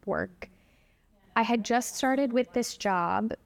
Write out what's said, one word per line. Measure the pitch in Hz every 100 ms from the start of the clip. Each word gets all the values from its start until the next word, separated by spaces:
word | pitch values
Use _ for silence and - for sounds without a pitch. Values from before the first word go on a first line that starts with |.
| -
work. | 160 190 - - - _ _ _ _ _ _ _ -
I |
had | 226 240
just | 202 240 247 -
started | 262 269 277
with | 240 247
this | 247 233 -
job. | 208 180 170 - 220 -